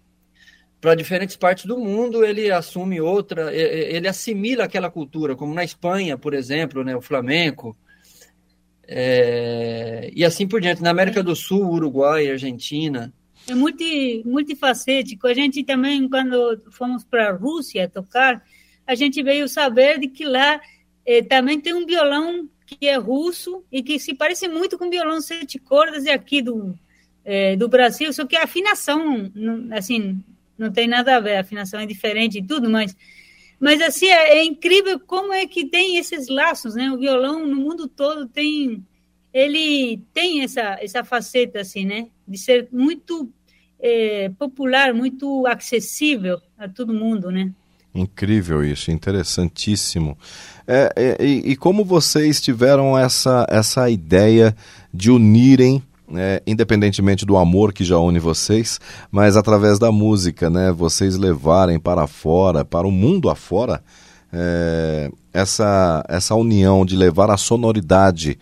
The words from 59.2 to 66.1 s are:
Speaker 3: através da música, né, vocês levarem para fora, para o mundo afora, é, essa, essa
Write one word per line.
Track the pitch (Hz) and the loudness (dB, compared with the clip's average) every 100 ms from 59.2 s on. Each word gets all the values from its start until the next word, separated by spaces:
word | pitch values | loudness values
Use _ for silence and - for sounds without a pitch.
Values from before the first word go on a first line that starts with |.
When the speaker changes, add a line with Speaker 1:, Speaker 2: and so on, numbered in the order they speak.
| 104 104 | 6 6
Speaker 3:
através | 104 104 104 104 | 6 4 6 4
da | 117 | 4
música, | 107 107 104 87 - 82 | 4 2 2 0 0 0
né, | 87 92 | 2 2
vocês | 82 82 - 98 92 | 2 0 0 0 0
levarem | 95 73 76 90 92 82 | 0 2 4 4 4 2
para | 87 87 73 | 0 0 -2
fora, | - 78 87 95 78 | -4 0 2 4 2
para | 71 82 | -2 -2
o | 95 | 0
mundo | 95 117 190 110 | 2 2 2 0
afora, | 73 - 95 123 78 - _ - _ _ 85 | -2 -4 -2 -2 -4 -8 _ -20 _ _ -4
é, | 87 85 85 82 80 78 71 - _ | -2 0 0 -2 -2 -4 -6 -10 _
essa, | 90 95 - 104 98 90 78 | -2 -2 0 2 4 4 2
essa | - | -2